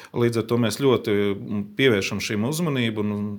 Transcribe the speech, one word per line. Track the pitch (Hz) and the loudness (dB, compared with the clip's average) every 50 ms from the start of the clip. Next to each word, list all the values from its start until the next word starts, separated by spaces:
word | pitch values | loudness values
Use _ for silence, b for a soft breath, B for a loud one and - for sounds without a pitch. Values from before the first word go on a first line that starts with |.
| B B | B B
Līdz | - - 120 120 117 117 110 | -2 0 2 2 2 0 0
ar | - | 0
to | 120 120 | 0 2
mēs | 120 107 104 - 139 | 2 0 0 2 4
ļoti, | 135 120 107 - 113 101 101 101 101 101 | 4 4 4 2 0 0 2 2 0 -2
mm, | 101 - - 101 104 101 - - - | -4 -6 -6 -6 -6 -6 -6 -2 2
pievēršam | 135 131 110 98 95 - 107 98 - | 4 4 4 4 2 -2 -4 -6 -4
šim | - 117 104 107 131 | -4 -2 -2 -2 -2
uzmanību | 156 156 180 156 139 127 120 113 107 110 104 | -2 -2 -2 -2 0 0 0 -2 -2 -2 -2
un, | 104 104 | -2 -2
un | 104 104 104 104 | -2 -4 -6 -8